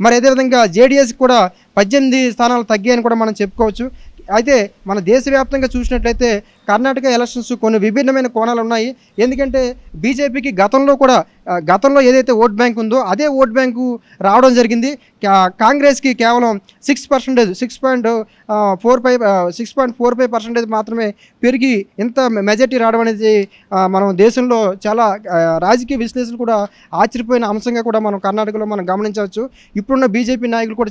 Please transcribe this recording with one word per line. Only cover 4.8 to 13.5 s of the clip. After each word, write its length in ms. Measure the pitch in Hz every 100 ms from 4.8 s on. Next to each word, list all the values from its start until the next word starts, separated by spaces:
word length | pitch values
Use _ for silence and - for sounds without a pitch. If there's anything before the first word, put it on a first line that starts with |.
| 196
మన 120 | 202
దేశవ్యాప్తంగా 680 | 180 254 262 269 262 277 262 247
చూసినట్లయితే 680 | 240 247 233 226 240 208 - _ -
కర్ణాటక 360 | 208 262 262
ఎలక్షన్స్ 480 | 262 240 240 247 220
కొన్ని 260 | 247 220 220
విభిన్నమైన 480 | 214 226 269 269 254
కోణాలు 340 | 240 226 233
ఉన్నాయి. 360 | 226 226 233 254 _ -
ఎందుకంటే 580 | 247 269 269 262 247 254 -
బీజేపీకి 580 | 156 214 269 285 262 262 185
గతంలో 340 | 208 269 277 277
కూడా, 280 | 262 233 - _ -
ఆ, 80 | 180
గతంలో 440 | 156 190 269 277
ఏదైతే 320 | 254 262 254
ఓట్ 200 | 220 240
బ్యాంక్ 260 | 208 240 226
ఉందో 180 | 220 254
అదే 300 | 202 202 294
ఓట్ 240 | 269 262